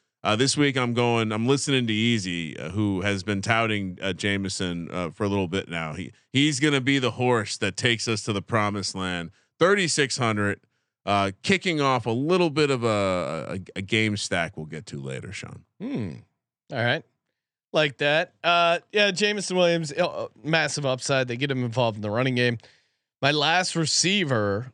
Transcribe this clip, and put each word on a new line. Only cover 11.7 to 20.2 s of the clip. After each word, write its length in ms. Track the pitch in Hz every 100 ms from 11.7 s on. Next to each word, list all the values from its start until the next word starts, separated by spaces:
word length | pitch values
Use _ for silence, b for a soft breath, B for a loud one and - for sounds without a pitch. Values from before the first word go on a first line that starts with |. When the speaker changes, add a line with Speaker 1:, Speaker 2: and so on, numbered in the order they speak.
| 156
Speaker 1:
off 280 | 139 127 113
a 40 |
little 380 | 117 147 180 170
bit 220 | 143 143
of 120 | 131
a, 760 | 117 104 98 90 71 80 64 98 92 92
a, 20 |
a 40 |
game 340 | 98 110 110 101
stack 400 | - 92 82 -
we'll 80 | 78
get 220 | 78 -
to 120 | 73
later, 320 | 67 65 -
Sean. 320 | 98 - - _ -
Speaker 2:
Hmm. 300 | 240 254 95 60 - _ _ _ -
All 100 | 135
right. 200 | 117 156 - _ _ _ _ _ _
Like 240 | 160 151 127
that. 360 | 147 156 175 _
Uh, 380 | 160 175 170 170 -
yeah, 180 | 208 208
Jameson 460 | 175 208 208 - 185
Williams, 340 | 175 170 156
uh, 360 | 147 170 85